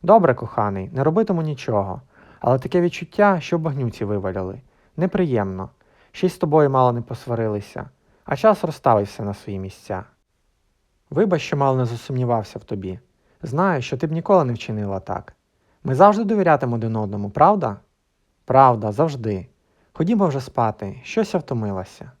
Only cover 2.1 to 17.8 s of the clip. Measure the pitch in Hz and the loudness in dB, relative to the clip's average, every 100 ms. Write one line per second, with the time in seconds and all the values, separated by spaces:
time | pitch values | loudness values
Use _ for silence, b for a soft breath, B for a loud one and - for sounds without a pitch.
2.1 | b b b 120 131 123 180 175 - 170 | b b b 0 0 0 0 0 -4 -12
3.1 | - 208 185 - 170 160 143 123 - 104 | 2 2 2 -2 -2 -2 -2 -4 -4 -4
4.1 | 104 95 95 92 113 _ _ _ - 185 | -4 -4 -6 -6 -10 _ _ _ -4 -2
5.1 | 196 175 120 98 92 95 _ b b b | 0 0 0 -2 -6 -10 _ b b b
6.1 | - 185 - 160 156 143 131 127 120 117 | -4 -4 -2 2 4 6 6 4 2 -6
7.1 | 120 - 117 110 104 104 - 127 _ _ | -10 -6 -2 -2 -2 -6 -14 -14 _ _
8.1 | _ - 147 220 202 170 151 - 110 101 | _ -8 2 2 4 -2 -2 2 2 2
9.1 | - 104 98 - 98 95 - - 95 - | -6 -8 -8 -8 -10 -10 -14 -10 -10 -10
10.1 | _ _ _ _ _ _ _ _ _ _ | _ _ _ _ _ _ _ _ _ _
11.1 | 143 208 170 - 147 139 131 120 117 - | 0 2 0 -2 0 2 2 0 -4 -6
12.1 | 127 123 117 107 - - 104 92 92 _ | -4 0 -2 -2 -14 -10 -8 -8 -10 _
13.1 | _ _ _ 165 135 190 156 123 131 156 | _ _ _ -8 -2 0 0 -4 -6 -4
14.1 | 160 170 196 135 117 - 107 101 98 - | -4 2 2 2 -4 -6 -6 -6 -6 -8
15.1 | 92 - _ _ _ _ _ 135 131 202 | -10 -10 _ _ _ _ _ -4 6 6
16.1 | 208 214 214 175 147 127 117 113 110 107 | 6 0 2 4 2 2 -2 -2 -4 -4
17.1 | 101 101 110 160 208 135 101 | -6 -6 4 4 4 0 -6